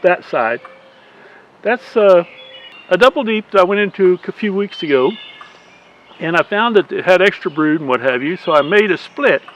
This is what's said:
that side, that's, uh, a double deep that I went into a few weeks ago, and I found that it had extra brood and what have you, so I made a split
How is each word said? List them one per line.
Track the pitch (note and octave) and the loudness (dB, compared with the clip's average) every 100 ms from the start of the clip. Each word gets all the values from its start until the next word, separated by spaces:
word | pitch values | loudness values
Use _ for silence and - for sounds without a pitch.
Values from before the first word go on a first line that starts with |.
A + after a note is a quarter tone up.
that | F#3 F3 | 0 -2
side, | - D#3 A2 A#2 - - - _ _ _ - - _ _ | -4 -4 -2 -4 -10 -20 -20 _ _ _ -20 -20 _ _
that's, | G3+ A#3 - A#3 | -6 -6 -4 0
uh, | G3+ F3+ E3+ - - - - - - | 4 4 2 -12 -20 -20 -20 -20 -4
a | F3+ | 2
double | B3+ D4+ | 2 2
deep | A3+ A3 G#3+ | -2 -4 0
that | G3 | 0
I | |
went | F3+ G3+ | 2 0
into | G#3 - F#3+ F3+ - | -2 0 0 0 -4
a | |
few | - G#3+ | -8 -6
weeks | F#3+ G3+ - | -4 -6 -8
ago, | D#3 C#3 C3 A3 - - - - _ _ _ _ _ - | -4 0 0 -4 -16 -20 -20 -20 _ _ _ _ _ -12
and | E3 E3+ | -4 -2
I | |
found | D3+ G#3 A#3 G#3+ | -2 -2 0 0
that | E3+ | -2
it | - | -6
had | D3 F3+ | 2 4
extra | G3 - F#3 | 2 0 -10
brood | C#3+ D#3 D#3+ | -4 -2 -2
and | C#3+ | -2
what | B2+ | -2
have | B2+ B2 | -2 -2
you, | C#3 F3+ | -4 -6
so | - | 0
I | D3+ | 0
made | C#3+ G3+ G#3+ | 2 0 0
a | F3+ | -2
split | - - C#4 C#3+ - | -8 -4 -2 -2 -4